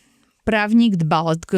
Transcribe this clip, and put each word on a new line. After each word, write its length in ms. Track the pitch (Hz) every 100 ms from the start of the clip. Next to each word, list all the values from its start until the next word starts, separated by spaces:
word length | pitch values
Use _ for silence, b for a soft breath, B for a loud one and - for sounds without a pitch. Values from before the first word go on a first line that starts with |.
| b b b _
Prawnik 520 | - 214 208 233 233 185
dba 260 | 156 160
o 120 | 165 165 -